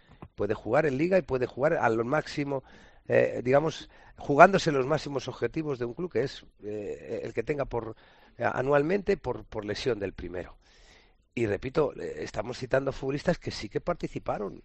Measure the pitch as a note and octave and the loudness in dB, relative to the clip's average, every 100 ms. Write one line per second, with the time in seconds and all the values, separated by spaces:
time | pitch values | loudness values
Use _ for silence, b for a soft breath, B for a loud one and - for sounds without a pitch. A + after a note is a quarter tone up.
0 | b b - - G#2 A2 G#2+ C3+ D#3 C3 | b b -14 -4 -2 -2 0 2 2 2
1 | F3 F#3+ - C3 A#2+ A#2+ D3+ E3 A#2+ A2+ | 2 2 2 0 -2 0 0 2 2 2
2 | A#2 D3+ - D3 C#3 C#3 B B B B | 0 -2 -2 -4 -4 -4 B B B B
3 | - A#2+ B2+ A#2 A#2+ C#3+ D#3+ - - B | 2 4 4 2 2 4 4 -2 -10 B
4 | B - - C#3+ F#3 F#3 E3 C#3 B2+ D3+ | B -8 4 10 10 8 2 0 0 -2
5 | D3 C3+ - - A#2 D#3+ D3+ B2 A#2+ A#2+ | -2 -6 -6 -4 -4 -2 -4 -4 -6 -6
6 | F3+ A2 C3+ - - _ G2+ G#2 F#2+ C#2+ | -4 -2 -2 -6 -20 _ -10 -8 -6 -8
7 | D2 A2+ A#2 A#2 A2+ D3 B2+ A#2+ A2 b | -8 -8 -6 -4 -4 -4 -4 -6 -6 b
8 | b b b - A2+ - C3 C#3+ D3+ G3+ | b b b -4 -2 0 2 4 4 0
9 | G3 G3 B2 A2 - A2 G#2 G#2 C3 G#2+ | 0 -2 -2 -8 -8 -6 -4 -2 -2 -2
10 | F#2+ - F2 F2 - - b b b b | -4 -6 -8 -8 -10 -14 b b b b
11 | b _ _ A#2+ A2 F#2+ C3 D#3+ C3+ - | b _ _ -4 -2 -2 -2 0 0 -2
12 | E2 D2 E2 - A2 - B2 C3+ C3+ - | -8 -8 -6 -6 -6 -8 0 0 0 -2
13 | C3+ C#3+ - E3 - - A2 D3 - - | -4 -2 0 -2 -4 -8 -6 -4 -4 -4
14 | F#2 - - D#3+ F#2+ - | -6 -6 -6 -4 -6 -10